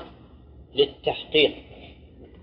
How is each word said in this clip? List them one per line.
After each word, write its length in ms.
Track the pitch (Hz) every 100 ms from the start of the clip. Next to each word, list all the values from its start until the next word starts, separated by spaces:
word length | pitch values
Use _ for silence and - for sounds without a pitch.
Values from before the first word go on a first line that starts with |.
| - - - - - - - 127
للتحقيق. 760 | 143 - - - - 156 139 - - - - - - - - -